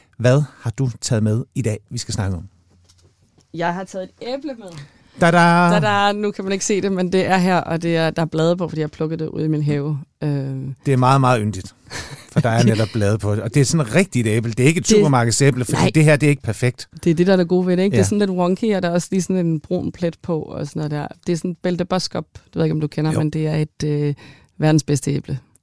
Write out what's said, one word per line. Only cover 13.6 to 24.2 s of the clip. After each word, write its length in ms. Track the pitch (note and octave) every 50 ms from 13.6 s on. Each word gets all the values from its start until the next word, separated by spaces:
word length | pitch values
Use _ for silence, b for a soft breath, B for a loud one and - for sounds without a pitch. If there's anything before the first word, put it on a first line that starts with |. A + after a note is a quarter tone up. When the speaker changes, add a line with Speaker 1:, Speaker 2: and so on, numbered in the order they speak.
Speaker 1:
er 40 | C#3
sådan 220 | - - E3 D3 G#2+
et 80 | A2
rigtigt 320 | D#3 G3 - - B2 A#2+ A2+
æble. 240 | G#2+ A#2 A2 A#2
Det 120 | A2 G#2+ B2
er 40 | C#3
ikke 120 | E3 E3
et 100 | - -
Speaker 2:
Det 60 | A3 G#3+
Speaker 1:
supermarkedsæble, 680 | G#3 D3+ C#3 B2+ A#2 A#2 A2 - C#3 C#3 B2+ B2 B2
fordi 160 | - - -
Speaker 2:
Nej. 100 | E3+ F3+ -
Speaker 1:
det 80 | D#3+ D#3
her, 120 | D3 D3+
det 120 | C#3+ C3 D3
er 20 |
ikke 120 | C#3+ C#3
perfekt. 460 | - - G#2+ - - B2 - - - - _ D#3+ -
Speaker 2:
Det 60 | F3
er 40 | E3
det, 120 | D3+ F3+ F#3
der 60 | G3
er 40 | F#3
det 100 | F3+ E3
gode 200 | F3+ F3+ F#3 F3+
ved 100 | F3+ F3
det, 60 | F#3
ikke? 80 | G3+ F#3+
Det 40 | A#2+
er 40 |
Speaker 1:
Ja. 20 | G3
Speaker 2:
sådan 160 | - - G3+
lidt 100 | G#3 G3
wonky, 440 | F#3 F3+ F3+ F3 F#3+ F#3 - A3+ G#3
og 60 | F#3+ F3+
der 60 | F3
er 40 | E3+
også 140 | F3+ E3 -
lige 100 | - F#3+
sådan 240 | F3 - F#3+ F#3 F3
en 140 | E3 E3 D#3
brun 320 | - - F3+ F3+ - -
plet 240 | - - - E3+ E3 -
på, 200 | - - F3 D#3
og 260 | - - - - - D3
sådan 120 | - E3
noget 120 | D#3 D3+
der. 160 | D3+ D3 C#3+ - - - _ -
Det 60 | F3+
er 40 | D#3+
sådan 180 | - F3+ E3+ - -
Belle 160 | F3+ F3+ E3
de 60 | F3+
Boskoop, 400 | - F#3+ F#3 E3 - - F3+ E3+ - _
det 80 | - - _ _
ved 60 | E3
jeg 40 | E3
ikke, 80 | D#3 D#3
om 80 | D#3
du 60 | D3+ D3
kender, 240 | - - D3+ D#3
Speaker 1:
Jo. 80 | D#3 D#3+
Speaker 2:
men 100 | D#3 D#3
det 180 | D3+ D#3 D#3 D#3
er 80 | D#3
et, 280 | D#3 D3+ D3+ - _ F3
øh, 280 | D3+ D3 D3 D3 D3 C#3+ B